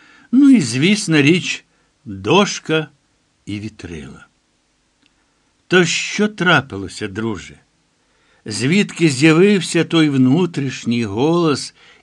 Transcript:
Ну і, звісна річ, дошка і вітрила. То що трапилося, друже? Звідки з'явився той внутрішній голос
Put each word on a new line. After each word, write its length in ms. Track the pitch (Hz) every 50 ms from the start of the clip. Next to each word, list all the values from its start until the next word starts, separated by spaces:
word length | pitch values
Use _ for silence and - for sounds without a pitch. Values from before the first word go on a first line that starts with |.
| _ _ _ _ _ _
Ну 180 | - 254 294 277
і, 120 | 262 220
звісна 600 | 147 110 113 127 147 190 214 208 - 160 160 147
річ, 440 | 139 139 180 180 - - - - - _ _ _ _ _ _ _ _
дошка 840 | 117 98 95 95 113 151 196 202 - - - - - 156 160 156 - _ _ _ _ _ _ _ _ _ _ _
і 140 | - 101 104
вітрила. 680 | 104 107 104 - - 85 85 78 69 69 69 - - _ _ _ _ _ _ _ _ _ _ _ _ _ _ _ _ _ _ _ _ _ _ _ _ _ _ _ _
То 180 | - 170 185 175
що 420 | 165 - - - - - - 208
трапилося, 800 | 208 214 - 202 185 165 135 - - 98 98 98 - - - 110
друже? 480 | 104 95 110 110 113 104 85 71 - 71 - _ _ _ _ _ _ _ _ _ _ _ _ _ _ _ _ _
Звідки 640 | - 107 104 120 139 175 208 202 - - - 170 160
з'явився 760 | 131 120 151 160 151 160 190 208 208 190 165 - - 170 160
той 260 | 165 170 165 156 151
внутрішній 960 | 139 135 127 127 135 175 185 170 170 156 143 131 - - - 113 120 120 117
голос 680 | 101 98 110 139 160 170 175 170 160 135 - - - - _ _ - _ _